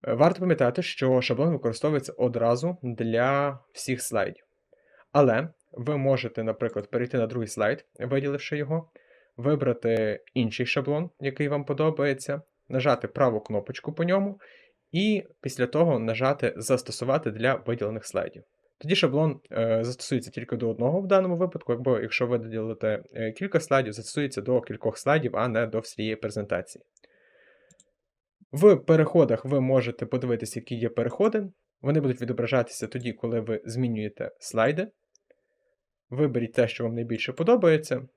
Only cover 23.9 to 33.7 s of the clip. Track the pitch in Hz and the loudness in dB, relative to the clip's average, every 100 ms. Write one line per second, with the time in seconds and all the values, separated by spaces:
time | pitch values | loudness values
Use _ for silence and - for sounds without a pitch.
23.9 | 104 113 - 143 - - 123 - 127 113 | -6 -8 -4 -4 -4 0 0 0 -4 -4
24.9 | - - 156 117 - 120 113 117 - - | -2 2 2 2 -2 0 0 0 -2 -6
25.9 | - 110 107 110 104 101 90 92 - _ | -6 -6 -4 -6 -6 -4 -4 -6 -16 _
26.9 | _ _ _ _ _ _ _ _ _ _ | _ _ _ _ _ _ _ _ _ _
27.9 | _ _ _ _ _ _ 139 202 160 - | _ _ _ _ _ _ 6 8 8 6
28.9 | 160 151 175 135 113 131 139 131 131 120 | 6 6 6 4 4 2 0 4 2 2
29.9 | - 120 127 123 117 110 - - 120 117 | -6 -4 -4 -2 -2 -4 -10 -8 -4 -4
30.9 | - 117 - 214 220 196 _ _ _ 131 | -2 -4 2 2 2 -6 _ _ _ 0
31.9 | 156 143 123 120 117 117 131 117 - 113 | 0 0 -2 -4 -4 0 0 0 -6 -8
32.9 | 123 120 113 120 117 110 110 - | -6 -8 -6 -4 -4 -2 -6 -4